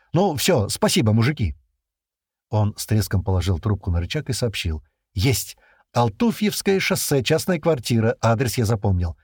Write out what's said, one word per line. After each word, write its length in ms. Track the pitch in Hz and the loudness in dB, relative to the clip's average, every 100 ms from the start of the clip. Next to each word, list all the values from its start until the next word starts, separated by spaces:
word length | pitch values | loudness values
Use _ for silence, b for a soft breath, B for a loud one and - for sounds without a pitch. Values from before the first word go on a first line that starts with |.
| _ | _
Ну, 240 | 156 202 147 | 0 0 0
все, 320 | - 143 98 | 2 2 0
спасибо, 440 | - 208 185 110 | 0 0 2 2
мужики". 440 | 110 113 151 92 - _ _ _ _ _ _ _ _ - | 4 2 0 -4 -6 _ _ _ _ _ _ _ _ -4
Он 240 | 107 104 - | -2 0 -4
с 100 | - | -2
треском 380 | 107 98 95 | 0 0 -2
положил 340 | 95 92 87 87 | 0 0 0 -2
трубку 320 | 110 101 - | -2 -4 -2
на 100 | 85 | -2
рычаг 280 | 87 151 143 | -2 -6 -6
и 40 | |
сообщил. 520 | 117 120 - 87 78 _ _ _ | -4 -4 -4 -6 -6 _ _ _
"Есть! 420 | 92 120 117 - - b b b | -2 0 0 -4 -14 b b b
Алтуфьевское 840 | 120 120 - 233 - 208 - 202 190 | 0 0 2 -2 0 -2 -2 0 0
шоссе, 440 | - 190 - 139 | 0 -2 0 0
частная 360 | - 156 - 175 | 2 0 0 0
квартира, 580 | 170 147 - 113 113 - | 0 0 0 2 2 2
адрес 380 | 117 113 127 - | 0 2 0 0
я 80 | 110 | 0
запомнил. 500 | 113 104 90 85 - | 0 0 0 -2 -6